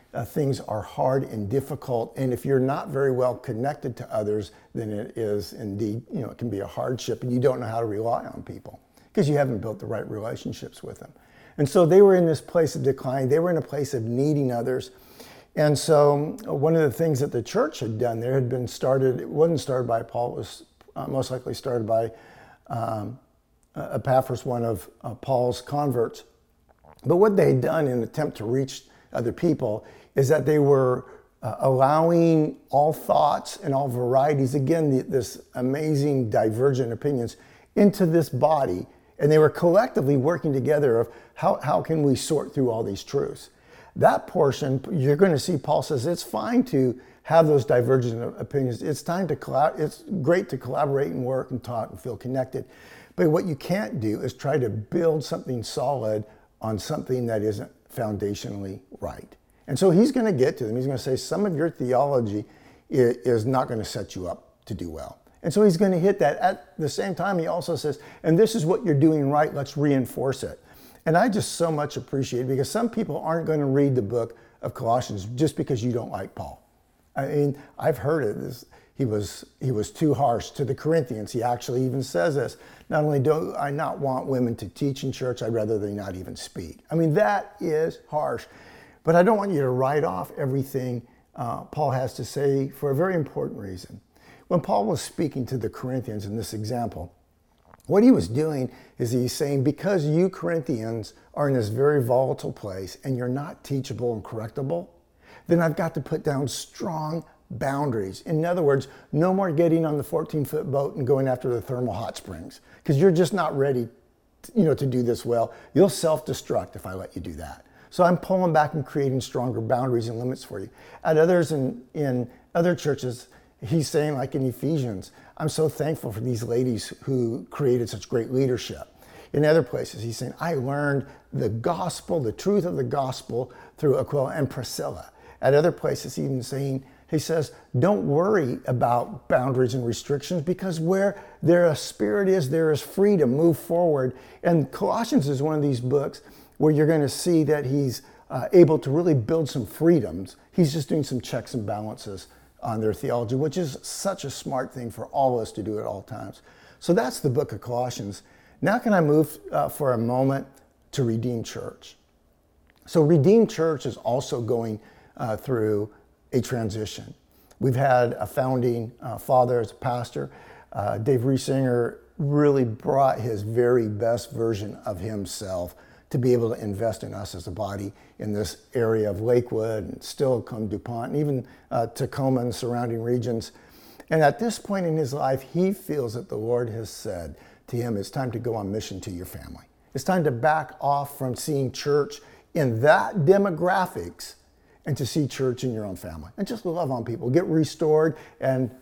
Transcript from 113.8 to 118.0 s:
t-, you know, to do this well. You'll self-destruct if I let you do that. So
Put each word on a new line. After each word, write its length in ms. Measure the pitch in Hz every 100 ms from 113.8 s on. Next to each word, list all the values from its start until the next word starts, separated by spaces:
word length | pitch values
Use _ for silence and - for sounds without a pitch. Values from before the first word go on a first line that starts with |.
| 117 - _ _ _ _
t-, 100 | -
you 120 | 233 160
know, 80 |
to 120 | 131 135
do 160 | 123
this 240 | 120 113 113
well. 280 | 117 117 - -
You'll 140 | 135 190
self-destruct 880 | - 165 151 - 127 - 120 90 95
if 100 | 95
I 80 |
let 220 | 92 92 -
you 60 |
do 120 | 87 78
that. 280 | 80 - _ _ -
So 140 | -